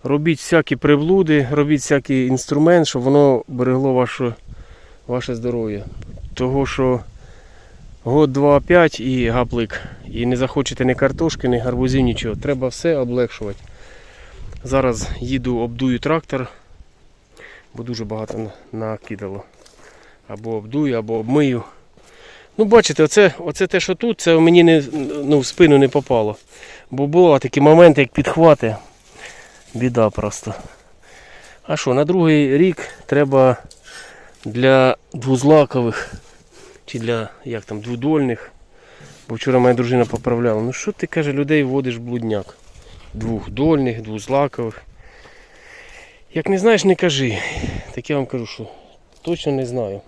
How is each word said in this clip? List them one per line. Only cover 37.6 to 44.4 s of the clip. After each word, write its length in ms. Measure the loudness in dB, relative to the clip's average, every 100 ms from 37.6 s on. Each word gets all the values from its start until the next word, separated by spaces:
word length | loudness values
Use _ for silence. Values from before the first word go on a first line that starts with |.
там, 160 | -10 -12
двудольних. 720 | -8 -6 -2 0 0 -4 -10 _ -20 _ _ -20 -20 -20 -14
Бо 60 | -6
вчора 240 | 0 4
моя 140 | 4
дружина 320 | 2 0 0 0
поправляла. 560 | -2 -4 -2 0 -2
«Ну 120 | -4
що 180 | -6 -10
ти, — 160 | -8 -6
каже, — 240 | -4 -4
людей 300 | -4 0 0
вводиш 320 | 0 -2 -4 -8
в 40 |
блудняк? 580 | -8 -6 -4 -6 -8 -20 -20 -20 -20 -20 -18
Двохдольних, 880 | -10 -6 -6 -8 -2 0 2 0 -4
двузлакових». 800 | -10 -12 -4 -2